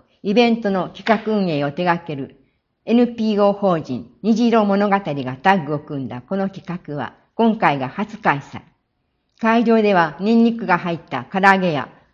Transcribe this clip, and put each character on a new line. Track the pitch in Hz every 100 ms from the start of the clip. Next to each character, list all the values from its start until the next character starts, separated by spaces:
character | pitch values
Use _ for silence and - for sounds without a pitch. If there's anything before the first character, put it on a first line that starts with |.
| _ _
イ | 190
ベ | 208 233
ン | 226
ト | 208
の | 190 151
企 | - - 208 214
画 |
運 | 214 185
営 | 147 147
を |
手 | 143
掛 | 180 170 -
け | 139
る | 131 - _ _ _ _ -
エ |
ヌ | 233 240
ピ | 233 220 202
ー |
オ | 202
ー | 202
法 | 196 165
人 | 143 123 - _
虹 | 196 214 240
色 | 226
物 | 202 196 208
語 | 196
が |
タ | 190
ッ | 143 127 131 190 196 143
グ |
を | 147
組 | - 143 123
ん |
だ | 123
こ | - 196
の | 190
企 | 185 - 175 -
画 | 143
は、 | 113 - _ -
今 | 226 208
回 | 170 143
が | 127
初 | - 208 196
開 | 190 143
催。 | - 117 - _ _ _ _ _ _ _
会 | 226 233 226
場 | 226
で | 208
は | 185 160 156
ニ | 202 233
ン | 233
ニ | 233
ク | 226
が | 175
入 | 175 165
っ |
た | - 131 120
唐 | 190
揚 | 196 190
げ | 185
や | 147 113 - _